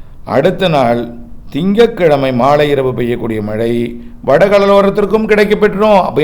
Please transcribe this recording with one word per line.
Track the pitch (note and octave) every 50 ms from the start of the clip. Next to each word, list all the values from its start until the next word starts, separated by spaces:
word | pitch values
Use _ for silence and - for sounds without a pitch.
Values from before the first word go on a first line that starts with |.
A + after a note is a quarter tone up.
| - - - - - - G2+ B2+
அடுத்த | D3+ F#3+ F3+ - F#3 F3 D#3+ C#3
நாள் | B2+ A#2 A#2+ A#2+ A#2+ A#2+ - - - - - - - - -
திங்கட்கிழமை | C#3 E3+ G3 G3+ A3 A#3 A3+ A#3 - F3 D#3 D3 C#3 C3+ C3+ B2+ A#2+
மாலை | B2 C#3 D3 D3 D3+ D3
இரவு | C#3+ C3+ C3 B2+ B2
பெய்யக்கூடிய | A#2+ B2 A#2 A#2+ A#2+ A#2+ A#2 A2 G#2+ G#2 G#2
மழை | G#2+ G#2+ A#2 A#2 A#2+ A#2+ A#2+ A#2+ - - - - - - - B2+
வடகடலோரத்திற்கும் | C3+ D#3 G3 G3+ G3+ G3+ G3 G3 G3+ G3+ G3 G3 G3 G#3 G3+ G3 G#3 A3 A3 G3
கிடைக்கப்பெற்றோம். | G#3+ G3+ G#3 G3+ G#3+ F3+ G#3+ G3+ E3+ F#3+ G#3+ G#3+ G#3 F#3+ F3 -
அப்ப | A#2+ C#3+